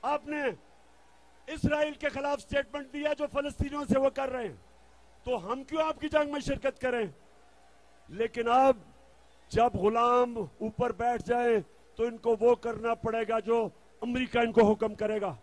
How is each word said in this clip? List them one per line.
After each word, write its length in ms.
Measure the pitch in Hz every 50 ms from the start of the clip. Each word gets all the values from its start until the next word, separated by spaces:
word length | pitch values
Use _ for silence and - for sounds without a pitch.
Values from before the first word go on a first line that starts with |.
| -
आपने 380 | 254 294 294 - 285 302 294 285 247 175 - - _ - - - _ - - - - - - - - _ - _ -
इसराइल 460 | 311 - - - 294 294 302 302 285
के 160 | - 302 285
खिलाफ 280 | - 277 277 285 285 285
statement 460 | - - 285 277 277 - - 294 277
दिया 260 | 262 - 285 294 302
जो 140 | 294 294 294
फलस्तीनियों 580 | 277 - 285 285 285 - - - 285 285 294 285
से 140 | - 269 269
वो 120 | 269 269
कर 180 | 269 269 269 262
रहे 160 | 254 254 233
हैं, 100 | 185 123 98 - - - - - - - _ - _ _ _ _
तो 100 | 247 254 214
हम 240 | 165 196 247 269
क्यों 200 | 269 - 311 311 311
आपकी 240 | 320 311 - 302 302
जंग 240 | 302 302 294 285
में 80 | 294 285
शिरकत 380 | - - 277 269 - 277 - -
करें? 340 | 254 254 240 240 220 170 135 - - - - - - - - - - - - - - - - - - -
लेकिन 380 | 151 196 226 226 - 240 233
अब 380 | 233 240 254 269 269 254 208 - - - - - - - _ - - _ - - -
जब 260 | - 214 233 247 -
गुलाम 600 | 196 180 208 226 233 233 240 247 247 247 240 233 226
ऊपर 540 | 196 139 - - 214 220 214 - 247 233 214
बैठ 280 | 180 233 247 240 226
जाए 380 | - - 240 240 240 240 226 208 - - _ - _ _ _ -
तो 60 | 226
इनको 300 | 240 226 226 - 233 226
वो 180 | 202 220 240 240
करना 380 | 226 - 233 226 214 226 233 233
पड़ेगा 420 | 226 - 226 220 226 226 208 226 226
जो 160 | 185 214 233 233 220 185 - - - - - -
अमेरिका 400 | 220 240 240 254 254 240 - 240
इनको 220 | 233 233 233 233 220
हुक्म 300 | 202 220 208 220 220 214
करेगा। 420 | - 214 214 214 214 202 185 139 -